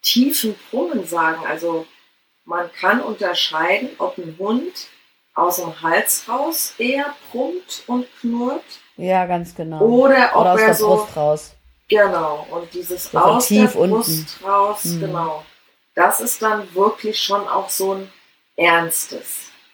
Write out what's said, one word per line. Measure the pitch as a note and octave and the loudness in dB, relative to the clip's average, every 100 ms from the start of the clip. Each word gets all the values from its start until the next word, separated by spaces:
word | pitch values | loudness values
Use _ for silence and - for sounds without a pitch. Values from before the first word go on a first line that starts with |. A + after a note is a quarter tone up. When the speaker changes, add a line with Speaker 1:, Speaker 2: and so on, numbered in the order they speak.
Speaker 1:
tiefen | - A#3+ C4+ - A3+ G3+ - | 0 2 2 2 -2 -6 -8
Brummen | A#3 F4 C#4 E3 | -4 -2 -4 -4
sagen. | E3+ D#3+ D#3+ - | 0 0 0 -6
Also | D#3 E3+ E3 D#3+ _ _ _ _ _ | -6 -4 -4 -6 _ _ _ _ _
man | _ E3+ F3 | _ -6 -6
kann | - F#3 A3+ | -4 0 0
unterscheiden, | - G#3+ G3 F3 - D#3+ B3 D4 B3+ - | 0 -4 -4 -2 -2 -2 0 0 -2 -6
ob | F#3 - | -6 -6
ein | E3 D#3+ | -12 -8
Hund | G3 A#3+ E4+ - - _ _ _ _ | -2 -2 -4 -12 -18 _ _ _ _
aus | - - - | -2 0 0
dem | E3+ D#3 | -6 -6
Hals | D#3+ F3 - - - | 0 0 0 -4 -2
raus | B3+ D4 E4 - - | -4 -2 -4 -6 -4
eher | A#3+ C#4 C#4+ - - | -2 -2 -4 -8 -12
brummt | A#3+ C#4 F4+ - - - | -6 -4 -6 -10 -16 -6
und | B3 B3 - | -6 -6 -8
knurrt. | A#3+ A#3 B3 D4+ - - _ - | -6 -2 -4 -4 -10 -20 _ -10
Speaker 2:
Ja, | F3+ F#3 F3+ | 0 0 2
ganz | F3 E3+ | -2 -4
genau. | - D#3+ D#3 | -10 -10 2
Speaker 1:
Oder | G#3+ A#3+ C4+ C4+ B3 | 4 6 6 6 4
ob | - | 4
Speaker 2:
Oder | F3+ | 4
aus | F3+ | 6
Speaker 1:
er | A3 | 4
Speaker 2:
der | |
Speaker 1:
so | F3 G#3+ | 4 4
Speaker 2:
Brust | C#3+ C#3 - | 2 2 -2
raus. | D3+ D3+ - _ _ _ _ | 0 0 -4 _ _ _ _
Speaker 1:
Genau, | G#3 G3 F3 D#3 D3+ - | 4 4 2 -2 -6 -8
und | E3+ E3+ | -10 -10
dieses | F3 F3+ F3+ | -10 -8 -8
Speaker 2:
So | - | -4
von | - | 2
Speaker 1:
aus | F3+ A#3 B3 | 4 4 4
Speaker 2:
tief | G#3 G#3+ | 6 4
Speaker 1:
der | - | 4
Speaker 2:
unten. | F3+ G#3+ | 2 2
Speaker 1:
Brust | A#3 D#3+ D#3 - | 0 -4 -8 -12
raus, | F#3+ G3 G3+ G#3 E3+ | 0 2 2 0 -6
Speaker 2:
Mhm. | E3+ | -4
Speaker 1:
genau. | D#3+ E3+ E3 D#3 - _ _ _ _ | -4 -4 -6 -8 -12 _ _ _ _
Das | - F3 - | 2 2 2
ist | A#3+ - | -4 -2
dann | A3 G#3+ F#3+ | 0 0 -4
wirklich | F3 G3+ A3 G#3+ G#3+ | 0 0 2 -6 -4
schon | - G3+ G3 | -2 -2 -2
auch | G3 G3 | -4 -4
so | - F#3+ | -4 -4
ein | F#3+ F#3+ _ _ _ _ - | -4 -8 _ _ _ _ 0
ernstes. | E3+ E3+ E3 E3 - E3+ - - - - _ | 2 2 0 -4 -6 -10 -12 -14 -14 -20 _